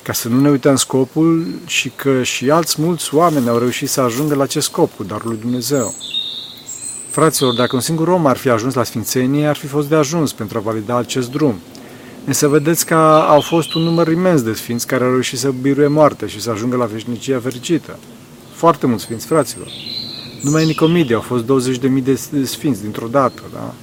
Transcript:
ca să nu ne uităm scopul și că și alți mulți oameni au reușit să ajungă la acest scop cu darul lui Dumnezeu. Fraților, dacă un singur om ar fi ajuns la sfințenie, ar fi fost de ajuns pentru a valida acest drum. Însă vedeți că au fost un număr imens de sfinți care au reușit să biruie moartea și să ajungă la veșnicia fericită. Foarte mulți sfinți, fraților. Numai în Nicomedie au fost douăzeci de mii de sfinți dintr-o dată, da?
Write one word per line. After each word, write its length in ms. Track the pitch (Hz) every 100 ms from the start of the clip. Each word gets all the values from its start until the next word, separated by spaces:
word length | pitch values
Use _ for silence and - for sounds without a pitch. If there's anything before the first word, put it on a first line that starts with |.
ca 120 | -
să 140 | - 117
nu 140 | 127
ne 80 | 143
uităm 260 | 139 151
scopul 680 | 131 - 131 131 156 165 165 175 -
și 260 | - - 131
că 280 | - 139 131
și 260 | 120 - 123
alți 320 | 160 170 -
mulți 340 | 160 170 -
oameni 340 | 147 175 151 120
au 80 | 117
reușit 320 | 123 117 139
să 120 | -
ajungă 340 | 127 117 151
la 80 | 143
acest 220 | 135 151
scop 300 | - - 156
cu 80 | -
darul 260 | 135 107 117
lui 100 | 110
Dumnezeu. 540 | 117 123 120 139 104 - - - - - - - - - - - -
Fraților, 400 | - 156 - 135
dacă 220 | 117 123
un 60 | 127
singur 260 | 139 160 165
om 180 | 180
ar 120 | 151 123
fi 120 | 131
ajuns 240 | 113 123
la 100 | 127
sfințenie, 640 | 113 117 101 131 127 143 151
ar 80 |
fi 120 | 143 147
fost 220 | 143 143
de 60 |
ajuns 360 | 156 139 170 139
pentru 260 | - 104 113
a 40 |
valida 360 | 104 110 107 120
acest 340 | 123 135 123
drum. 240 | 143 151 92 - - - - - -
Însă 220 | - 135 147
vedeți 380 | 151 147 160
că 100 | - 165 156 156 185
au 140 | 151
fost 320 | - 165 151
un 80 | 165
număr 260 | 165 165 160
imens 340 | 160 185 160
de 120 | 110
sfinți 340 | 107 - 117 -
care 160 | 131
au 60 | 127
reușit 300 | 127 120 131
să 120 | 135 127
biruie 260 | 135 139 147
moartea 400 | 147 147 107 104
și 140 | 101
să 80 | 107
ajungă 260 | 104 120
la 100 | 123
veșnicia 540 | 117 110 117 117 127 131
fericită. 600 | 120 123 127 160 - - - - - - -
Foarte 320 | - 165 160 139
mulți 160 | 110
sfinți, 220 | - 110
fraților. 420 | - 160 - 90 - - - - - - - -
Numai 200 | 139 156
în 60 | 160
Nicomedie 480 | 151 160 175 139
au 60 | 110
fost 240 | - 123
douăzeci 320 | 113 135 123 127
de 100 | 131
mii 140 | 135
de 140 | 131 127 - 147
sfinți 380 | 127 - 156 104
dintr-o 260 | 104 - 113
dată, 340 | 139 127 - 98
da? 200 | 85 113 -